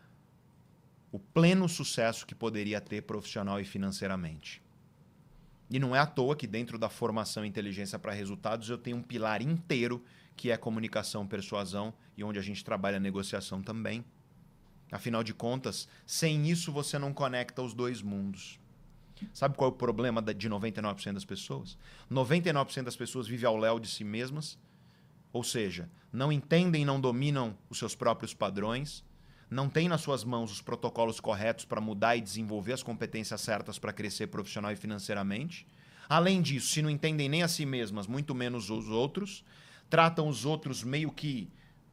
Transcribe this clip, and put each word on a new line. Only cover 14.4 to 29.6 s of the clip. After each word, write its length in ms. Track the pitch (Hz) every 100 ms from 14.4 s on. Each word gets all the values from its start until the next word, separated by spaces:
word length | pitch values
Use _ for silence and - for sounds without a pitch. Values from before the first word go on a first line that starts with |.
| - - - - -
Afinal 320 | 101 123 113
de 100 | 113
contas, 540 | - 117 131 120 95 - - -
sem 440 | - 165 151 151
isso 220 | 170 170
você 280 | 143 139 143
não 140 | 139
conecta 480 | 139 135 123 123 -
os 120 | 127
dois 280 | 113 123 117
mundos. 580 | 101 101 98 92 - - - - - - - - 202
Sabe 240 | - 139 135
qual 120 | 131
é 40 |
o 20 | 131
problema 460 | 120 107 127 113
da, 100 | 107
de 160 | 101 110
noventa 320 | 101 110 107
e 20 |
nove 140 | 107 98
por 60 |
cento 140 | 104 98
das 100 | -
pessoas? 520 | 98 - 135 - - - - -
Noventa 380 | 131 123 175 170
e 60 |
nove 140 | 147 135
por 60 |
cento 120 | - 123
das 100 | -
pessoas 320 | 117 127 110
vivem 180 | 120 120
ao 120 | 110
léu 200 | 110 117
de 120 | 104
si 160 | - 104
mesmas, 520 | 107 131 151 147 - - - - - - - -
ou 100 | 120
seja, 460 | 117 123 101 85 85 - -
não 200 | - 143
entendem 520 | 147 - 165 180 160
e 20 | 143
não 160 | 135
dominam 540 | 131 120 147 139 117 98 -
os 80 | -
seus 160 | 107
próprios 400 | - 117 113 110
padrões, 720 | - 101 98 104 123 147 - - - - - -
não 180 | 123